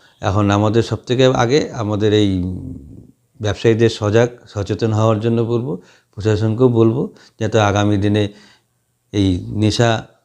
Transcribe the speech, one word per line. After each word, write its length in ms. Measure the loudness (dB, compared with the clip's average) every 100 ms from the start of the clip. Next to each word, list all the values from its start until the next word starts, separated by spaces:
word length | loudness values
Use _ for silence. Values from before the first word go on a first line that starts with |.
| _ -8
এখন 300 | -2 0 2
আমাদের 320 | 2 2 0
সব 140 | 0 -4
থেকে 280 | -4 2 2
আগে 460 | 2 2 0 -2
আমাদের 420 | -6 -4 -2 2
এই 300 | 2 2 0 -4 -8 -12 -16 -18 -20 -20 _ _ -8
ব্যবসায়ীদের 480 | -6 0 2 4 2
সজাগ, 400 | 0 0 2 0 -2 -14
সচেতন 460 | -8 -6 -4 -2
হওয়ার 260 | 0 0 0
জন্য 220 | 0 -2
বলবো, 360 | -2 -4 -6 -10 -14 _ _
প্রশাসনকেও 560 | -6 -2 0 0 2 2
বলবো 440 | 4 2 2 -6 -10 -20 -8
যাতে 200 | -2 0
আগামী 380 | 2 2 0 0
দিনে 300 | 0 0 -2 -6 -20 _ _ _ _ _ _
এই 340 | -2 0 -2 -4
নেশা 580 | -2 0 2 0 0 -6 _